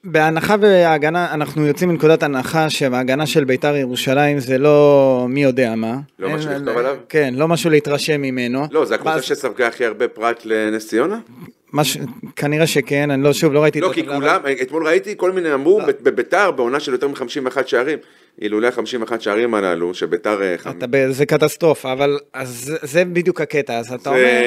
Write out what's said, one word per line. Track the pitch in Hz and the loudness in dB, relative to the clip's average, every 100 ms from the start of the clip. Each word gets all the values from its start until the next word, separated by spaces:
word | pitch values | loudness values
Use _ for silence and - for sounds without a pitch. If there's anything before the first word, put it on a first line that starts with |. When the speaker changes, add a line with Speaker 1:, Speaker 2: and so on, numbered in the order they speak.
Speaker 1:
בהנחה | 196 156 156 160 156 208 | 0 2 2 0 0 4
וההגנה, | 208 185 170 156 151 175 170 | 6 6 6 4 2 0 -2
אנחנו | 151 151 156 151 | -4 -4 0 0
יוצאים | 147 180 | 0 0
מנקודת | 165 151 160 | 2 4 4
הנחה | 156 135 123 160 156 | 2 -2 -2 -2 0
שההגנה | - 139 123 127 135 151 | 0 -2 0 -2 -2 0
של | 165 | 0
בית"ר | 135 127 147 147 | 0 0 0 -2
ירושלים | 131 123 139 135 147 143 | -2 -4 0 2 2 0
זה | 123 131 | 0 2
לא | 143 147 147 143 135 127 123 | 4 6 6 6 6 2 0
מי | 139 | 2
יודע | 139 123 120 110 | 2 2 0 0
מה. | 113 127 143 _ | -4 -6 -10 _
Speaker 2:
לא | 95 | -6
Speaker 1:
אין, | 156 | -6
Speaker 2:
משהו | 156 | -6
לכתוב | 139 139 | -6 -4
Speaker 1:
אין, | 120 | -2
Speaker 2:
עליו? | 127 135 - | -2 -6 -4
Speaker 1:
כן, | 156 143 127 | -2 0 0
לא | 160 | 0
משהו | 170 170 | 2 4
להתרשם | 151 143 143 151 147 | 2 2 -4 -2 -2
ממנו. | 139 127 120 127 147 | -2 -2 -2 -4 -2
Speaker 2:
לא, | 151 127 | 0 0
זה | 107 | 0
הקבוצה | 160 156 | -2 -2
Speaker 1:
ואז | |
Speaker 2:
שספגה | - 143 123 104 117 | -2 -4 -4 -2 -2
הכי | 113 117 | 0 -4
הרבה | 107 120 | -2 -4
פרט | 107 117 117 110 | -2 -4 -4 -4
לנס | 110 107 110 110 | -2 0 -4 -2
ציונה? | 110 156 226 - - - _ _ | -2 -2 -4 -10 -20 -20 _ _
Speaker 1:
מש-, | 143 147 147 143 - - - | -2 -2 -2 -8 -12 -16 -6
כנראה | 147 151 160 | -2 0 2
שכן, | 147 - 143 147 | 0 0 -2 0
אני | 135 | 2
לא, | 143 | 2
שוב, | 139 165 | 2 2
לא | 143 | 4
ראיתי | 151 151 | 2 2
את | |
Speaker 2:
לא, | 180 | -2
כי | 165 | -2
Speaker 1:
הטבלה, | 147 139 | -4 -2
Speaker 2:
כולם, | 143 185 | 0 0
Speaker 1:
אבל | 143 135 | 0 -4
Speaker 2:
אתמול | 127 151 156 | -2 -2 0
ראיתי | 180 196 208 | 0 0 -4
כל | 185 | -2
מיני | 185 165 | -2 -2
אמרו, | 139 143 208 | 0 4 4
Speaker 1:
לא. | 143 | 2
Speaker 2:
ב-, | - | 0
בביתר, | 123 120 117 175 202 | 0 0 -2 0 0
בעונה | 135 120 139 | 0 -2 -2
של | 147 | -4
יותר | 123 139 | -4 -4
מחמישים | 143 127 147 127 | -6 -8 -6 -4
ואחת | 139 127 | -4 -2
שערים, | 123 135 151 _ _ _ - | 0 0 -6 _ _ _ -10
אילולא | 104 107 120 | -4 0 0
החמישים | 120 110 120 | -2 -6 -6
ואחת | 110 117 | -4 -4
שערים | 110 104 120 | -2 0 0
הללו, | 110 95 85 87 | 0 0 -2 -4
שביתר, | 90 85 87 104 104 | -4 -4 -2 -2 -2
אה, | 98 85 | -2 -4
חמ- | 87 | -8
Speaker 1:
אתה | 87 123 | -10 -2
ב-, | 139 135 | 0 0
זה | 131 147 | 0 0
קטסטרופה, | 151 151 - 165 139 131 | 2 0 2 0 0 -2
אבל | 131 143 143 - | -2 0 -2 -6
אז | 127 131 120 131 156 | -12 -12 -10 -8 -8
זה | 147 151 180 | -2 0 0
בדיוק | 175 175 170 | 0 -2 -2
הקטע, | 151 151 127 117 | -2 -2 -2 -6
אז | 117 | -6
אתה | 123 | -8
Speaker 2:
זה, | 139 | 0
Speaker 1:
אומר | 131 127 123 | 4 4 4